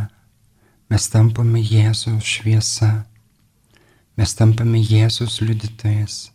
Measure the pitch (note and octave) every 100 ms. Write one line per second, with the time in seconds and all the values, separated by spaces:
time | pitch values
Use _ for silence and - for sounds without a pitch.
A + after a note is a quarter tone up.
0 | G#2+ _ _ _ _ _ _ _ - G#2+
1 | - G#2+ A2 A2+ A#2 A2+ A2 A2 A2 G#2+
2 | A#2+ A2 - - A2 A2 - - G#2+ G#2+
3 | - _ _ _ _ _ _ _ _ _
4 | _ - G2+ - A2 A2+ A#2 A2+ A2 A2
5 | A2+ - A#2 - A2 G#2+ G#2+ - G#2+ G#2
6 | G#2 - -